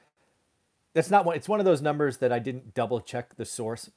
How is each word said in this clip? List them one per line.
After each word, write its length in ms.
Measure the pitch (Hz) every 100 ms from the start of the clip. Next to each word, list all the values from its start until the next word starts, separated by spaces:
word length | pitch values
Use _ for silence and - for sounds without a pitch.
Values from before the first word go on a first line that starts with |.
| _ _ _ _ _ _ _ _ _
that's 160 | 160 170
not 140 | 202
one, 100 | 170
it's 140 | 156 -
one 100 | 214
of 60 | 190
those 160 | 147
numbers 360 | 147 147 147 -
that 140 | 123
I 60 | 120
didn't 340 | 127 127 107
double 280 | 123 113 120
check 340 | - 127 -
the 100 | -
source. 460 | 110 - 110 117 -